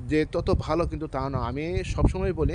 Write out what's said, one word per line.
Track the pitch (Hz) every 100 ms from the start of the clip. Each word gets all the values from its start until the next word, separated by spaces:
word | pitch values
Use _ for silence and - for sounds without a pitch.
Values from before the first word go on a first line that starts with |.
| 123
যে | 151 151
তত | - - 180
ভালো | - 160 165
কিন্তু | 151 151
তা | 135 135
না। | 135
আমি | 120 131 160 185
সবসময় | 180 - - 190 190
বলি | 160 143